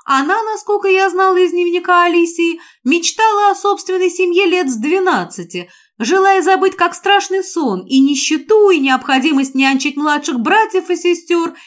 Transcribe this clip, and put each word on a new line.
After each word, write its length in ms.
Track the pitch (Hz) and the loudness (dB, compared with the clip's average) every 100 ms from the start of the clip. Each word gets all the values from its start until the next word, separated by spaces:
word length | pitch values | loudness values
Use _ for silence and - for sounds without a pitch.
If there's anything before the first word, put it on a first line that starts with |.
| - | -4
она, 320 | 269 294 403 | -2 0 -2
насколько 440 | 440 427 - 415 392 | -4 -6 -4 -2 2
я 220 | 381 392 | 2 0
знала 280 | 359 381 370 | 0 0 2
из 120 | 359 | 2
дневника 560 | 349 349 349 330 349 349 | 0 -2 -2 0 2 2
Алисии, 540 | 339 339 330 339 339 - _ | 2 0 0 -4 -4 -12 _
мечтала 680 | 247 339 330 - 440 415 415 | -2 0 -2 0 0 2 2
о 60 | 392 | 0
собственной 560 | 403 403 - 370 370 | -2 -4 -4 -2 -2
семье 340 | 359 370 349 392 | 0 0 2 2
лет 240 | 359 277 | 0 -2
с 60 | 233 | -2
двенадцати, 920 | 254 370 370 254 170 - 170 180 175 _ _ - | -2 0 0 -2 -4 -10 -12 -12 -14 _ _ -8
желая 460 | 233 370 381 381 | -2 2 4 2
забыть 320 | 339 381 381 359 | 2 2 0 0
как 180 | 349 | -2
страшный 500 | 349 392 403 392 381 | -2 0 0 0 -4
сон 440 | 370 - 277 185 185 | -4 -4 -4 -4 0
и 120 | 262 | 2
нищету, 680 | 269 269 - 311 - 427 403 | 2 2 -2 -4 2 4 4
и 100 | 349 | 4
необходимость 760 | 269 262 262 269 277 269 269 262 | 2 0 0 0 2 0 0 0
нянчить 420 | 269 269 294 285 | 0 0 -2 -2
младших 420 | 302 294 294 254 | -2 -2 -4 -4
братьев 520 | 226 403 440 370 - | 0 0 0 -2 -4
и 40 | 349 | -2
сестёр, 600 | 349 339 - 339 330 - | -2 -2 -2 -2 -2 -8